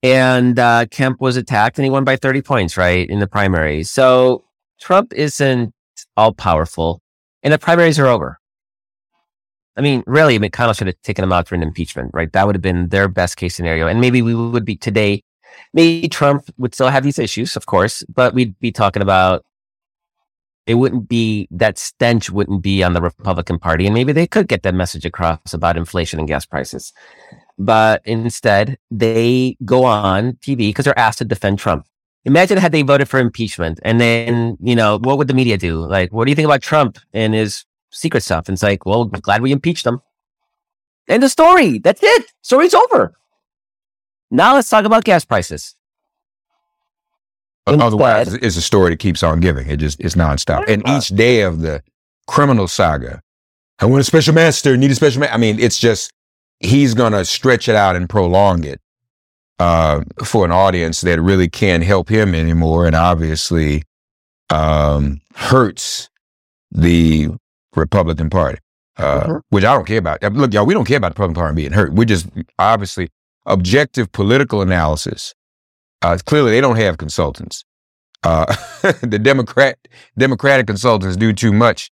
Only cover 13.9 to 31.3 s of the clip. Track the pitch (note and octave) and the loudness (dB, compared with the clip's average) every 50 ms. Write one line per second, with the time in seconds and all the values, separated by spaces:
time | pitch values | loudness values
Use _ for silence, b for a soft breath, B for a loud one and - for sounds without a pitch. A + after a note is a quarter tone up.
13.9 | F2+ A2+ B2 B2+ B2 B2+ A#2 A2+ A#2 A2+ A#2 A#2 A#2+ A#2+ G#2+ - G#2+ - - - | 0 0 0 2 2 2 0 0 -2 -4 -4 -4 -4 -4 -4 -4 -10 -8 -6 -4
14.9 | G2+ A2 G#2+ G2+ G2+ G2 _ _ _ _ B B B B B B B - E3 E3 | -2 0 0 0 -2 -4 _ _ _ _ B B B B B B B 2 2 4
15.9 | E3 E3 E3 E3 - - D3+ C#3+ C#3+ C#3 - - - _ C3 B2 - - C3 B2+ | 2 0 -4 -6 -4 0 0 0 0 0 -4 -10 -12 _ -8 -8 -4 -2 -2 0
16.9 | C#3 C3+ C3 C#3+ C#3 - C3+ G#2 - - A#2 - - A2 - - - F#2+ F#2 A2 | 0 0 0 0 -2 -2 -4 -6 -4 -6 -8 -8 -8 -10 -10 -2 0 0 0 0
17.9 | - - - - G#2 - B2+ B2 - B2+ B2+ A2+ F#2+ _ - A#2 G2+ - A2 G2+ | -2 -8 -14 -10 -2 0 0 2 2 0 -2 -2 -4 _ -8 -8 -2 0 -2 0
18.9 | F#2+ G#2 G2+ G2 F#2+ F#2 F#2 F#2 F#2 - _ _ _ _ _ _ _ _ _ _ | 0 -2 0 2 2 2 4 2 0 -2 _ _ _ _ _ _ _ _ _ _
19.9 | _ _ _ _ _ _ _ _ _ _ _ _ _ _ _ - A#2 A#2+ B2+ C3 | _ _ _ _ _ _ _ _ _ _ _ _ _ _ _ -2 0 0 0 0
20.9 | - B2+ G#2+ - A#2+ A#2 A2+ A2 A2 G#2 G2+ - - F2+ A2+ G#2+ G2 - - - | 0 -4 -6 -4 -2 -2 -2 -2 -2 -4 -6 -10 -4 0 0 0 0 -2 -12 -16
21.9 | - _ - A#2+ A#2+ A2+ G2+ - - G2+ G2+ - G2 G2 F2 G2 G2 G2 F#2 F2+ | -6 _ 0 0 2 0 -2 -4 -4 -4 -4 -2 -4 -4 -2 -2 0 0 2 0
22.9 | F2 F2 E2 F2 - _ - G#2+ F#2 F2 F2 - F2 E2 - E2+ E2 D#2+ F#2 G2 | 0 0 -2 -4 -6 _ -6 -6 -4 -4 -4 -6 -6 -6 -2 -2 -2 0 0 0
23.9 | G#2 A#2 B2+ C3 D3 D3+ F3 F3+ - G#3+ G3 C3 - F#2 - F#2+ F2+ F#2 F2+ F2+ | 0 0 0 0 0 0 -2 0 0 -2 0 0 -2 -4 -2 -2 -2 -2 -4 -4
24.9 | - D#2+ - E2+ - - F2+ E2 E2 D#2+ _ - - E2 D#2+ E2+ E2+ E2 E2 D#2+ | -6 -8 -10 -10 -8 -4 -2 -2 -2 -4 _ -12 -10 -4 -2 -2 -2 -2 -6 -6
25.9 | - F#2 E2 D#2+ - D#2 D#2 D2+ D2+ C#2+ - _ - D2 C2 - - B1+ - - | -4 -6 -6 -4 -6 -8 -6 -4 -4 -6 -6 _ -8 -8 -8 -8 -12 -16 -16 -18
26.9 | _ b b b b b b b b b b b b _ G2 G2+ A2 A2 A2 A2 | _ b b b b b b b b b b b b _ -2 2 2 4 4 4
27.9 | G#2+ - _ - A2+ A2+ A2+ A#2+ A2+ - - A#2 G2+ G2 G#2+ A#2+ C3+ - _ _ | 2 0 _ -6 -6 -4 -4 -6 -8 -2 0 2 2 2 2 0 -4 -12 _ _
28.9 | A#2 G#2+ G#2 A2+ A2+ A2+ A#2 A#2+ B2+ B2+ B2+ B2+ - _ B2 G#2 B2+ B2+ B2+ B2+ | -6 -2 -2 0 0 2 2 2 2 2 0 -2 -4 _ -4 0 2 4 4 4
29.9 | A2+ G#2 G#2 G2 F#2+ F#2+ G#2+ B2 B2 - _ - C#3 A#2+ A2+ G#2 G#2+ - - C#3+ | 2 2 2 0 0 0 0 -2 -6 -8 _ -6 -4 -2 -2 -2 -2 0 0 0
30.9 | - - A#2 A2 G#2+ - - G#2 | 2 2 2 0 0 -2 -6 -6